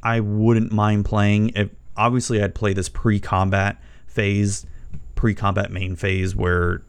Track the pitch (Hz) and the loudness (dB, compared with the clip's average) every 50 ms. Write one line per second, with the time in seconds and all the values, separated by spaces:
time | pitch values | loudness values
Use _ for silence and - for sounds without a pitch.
0 | - 113 117 117 107 104 104 107 107 113 117 113 110 117 110 104 104 107 107 104 | -2 0 0 0 0 0 0 2 4 4 4 4 2 0 0 0 2 2 2 2
1 | 101 - - 104 104 104 104 104 107 110 - 104 104 101 - - - - - - | 0 0 0 2 2 4 4 4 2 2 0 0 -2 -2 -4 -14 -16 -14 -4 0
2 | 107 120 123 127 120 - 120 107 101 98 - - - 104 95 98 90 - - - | 0 2 2 0 0 0 0 0 0 0 -2 -2 -2 -2 0 0 -4 -4 -6 -2
3 | - 117 107 101 98 - - 95 95 98 95 98 95 101 98 - - - - - | 2 2 2 2 0 0 0 2 2 2 2 2 2 0 -2 -6 -14 -20 -20 -20
4 | - - - - 107 101 101 101 104 101 98 - - - - - - - - - | -18 -10 -4 -2 0 2 2 2 2 0 0 -4 -10 -14 -16 -16 -14 -12 -12 -12
5 | - - - - - 117 101 - - 101 95 101 101 98 98 95 95 92 95 87 | -12 -10 -6 -2 0 0 0 0 0 0 0 0 -2 -4 -4 -6 -6 -6 -6 -4
6 | - 98 95 95 92 92 95 98 - 90 90 90 87 87 90 92 - | -2 -2 -2 0 -2 -2 -2 0 0 0 2 2 0 0 -2 -4 -8